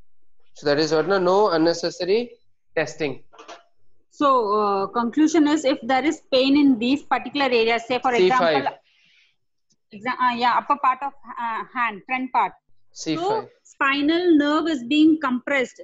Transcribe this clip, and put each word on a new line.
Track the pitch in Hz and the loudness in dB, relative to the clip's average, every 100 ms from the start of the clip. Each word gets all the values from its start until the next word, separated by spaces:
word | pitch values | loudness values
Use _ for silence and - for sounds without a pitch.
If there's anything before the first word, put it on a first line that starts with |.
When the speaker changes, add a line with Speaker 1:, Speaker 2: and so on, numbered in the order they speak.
| - - - - - | -20 -20 -20 -20 -20
Speaker 1:
So | - 147 | -8 -2
that | 143 | 0
is | 156 | 0
what, | 156 156 | 0 0
no, | 196 | 0
no | 180 190 208 | 2 2 2
unnecessary | 165 165 170 170 - 180 214 240 - _ _ _ - | 2 2 0 -4 -6 -2 -2 -2 -12 _ _ _ -6
testing. | 151 - 151 131 - - - - _ _ - - _ | -6 -4 -6 -6 -14 -20 -20 -20 _ _ -20 -20 _
Speaker 2:
So, | _ 294 262 214 208 | _ 2 2 2 0
uh, | 208 196 196 | 0 -2 -2
conclusion | 233 233 285 311 339 294 | -2 -2 2 2 4 2
is, | 302 | 2
if | 269 285 | 0 -2
there | 233 262 | 0 0
is | 285 311 - | 0 -4 -2
pain | 262 269 285 | 0 4 4
in | 285 233 | 4 2
these | 240 285 | 0 -2
particular | - 254 254 285 269 | -2 -4 -4 -4 0
areas, | 240 226 233 233 | 2 0 -2 -2
say | 247 | -4
for | 262 | 0
Speaker 1:
C | 240 185 | 2 4
five. | 254 170 147 | 4 2 0
Speaker 2:
example, | 143 - _ _ _ _ _ _ _ _ _ _ _ | -2 -8 _ _ _ _ _ _ _ _ _ _ _
exa-, | 214 233 - | -12 -10 -2
uh, | 247 240 | -2 0
yeah, | 247 220 | 0 0
upper | 220 285 | -2 -2
part | - 262 | 0 -2
of, | 285 - 233 240 | -6 -12 -16 -10
uh, | 233 220 - | -8 -8 -10
hand, | 254 233 202 - | -6 -6 -6 -8
front | 254 254 | -8 -4
part. | 247 190 - _ - _ | -2 -2 -4 _ -20 _
Speaker 1:
C | - - 160 | -12 -6 -4
five. | |
Speaker 2:
So, | 370 440 - _ | -2 -4 -6 _
spinal | _ _ 277 285 294 339 359 302 | _ _ -2 0 0 0 2 2
nerve | 285 311 311 | 4 0 -2
is | 294 | -4
being | 240 302 311 311 | -2 4 4 4
compressed. | 285 247 - 277 240 - | 0 -4 -2 -4 -4 -8